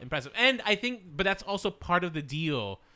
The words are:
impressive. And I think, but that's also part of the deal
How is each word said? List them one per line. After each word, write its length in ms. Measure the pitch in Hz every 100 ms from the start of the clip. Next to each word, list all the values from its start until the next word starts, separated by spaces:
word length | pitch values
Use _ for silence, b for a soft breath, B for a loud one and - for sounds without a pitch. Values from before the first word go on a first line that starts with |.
impressive. 320 | 127 151 135
And 280 | - 247 254
I 100 | 214 208
think, 260 | 247 247 180
but 100 | 147
that's 180 | 190 185
also 280 | - 196 202
part 340 | - - 175
of 80 | 175
the 80 | 156
deal 580 | 147 147 160 143 101 98 b